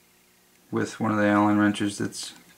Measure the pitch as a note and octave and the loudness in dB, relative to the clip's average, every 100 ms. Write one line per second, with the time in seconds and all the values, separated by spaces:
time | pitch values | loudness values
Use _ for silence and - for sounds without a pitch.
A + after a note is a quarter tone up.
0 | _ _ _ _ _ _ - A2+ G#2+ - | _ _ _ _ _ _ -8 -4 -4 -4
1 | A2+ G#2+ G#2 G#2 G#2 G#2 G#2 G#2 G#2 G2+ | -2 2 2 4 4 4 2 2 -2 -4
2 | G#2+ - - - - | -8 -8 -14 -16 -20